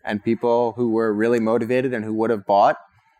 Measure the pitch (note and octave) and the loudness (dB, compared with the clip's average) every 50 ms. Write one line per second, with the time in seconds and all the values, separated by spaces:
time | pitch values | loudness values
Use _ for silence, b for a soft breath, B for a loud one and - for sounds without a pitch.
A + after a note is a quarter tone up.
0 | - - G#2+ G#2 - A2+ A2+ G#2+ - A#2+ A#2 A#2+ A#2+ A#2 G#2 A#2+ B2 A#2 A2 A2+ | -10 -8 -8 -4 -2 -2 -2 0 0 0 0 2 0 -2 -2 -2 -2 0 0 0
1 | A2+ A2+ G#2 G#2 A2 A#2 A#2+ A#2+ A2 A2 A2+ A#2+ A#2 A2 B2 B2+ B2+ C3+ B2 A2+ | 0 0 0 0 0 0 0 0 2 0 0 0 0 0 -2 -2 -2 -2 -4 -6
2 | G#2+ G#2+ A2 A2 A2 A2+ A#2 G#2 F#2+ - G2+ G2+ A2 C#3 D#3 - - _ _ _ | -6 -6 -4 -2 -2 0 -2 -2 -2 0 2 4 4 4 2 0 -6 _ _ _
3 | _ _ _ _ | _ _ _ _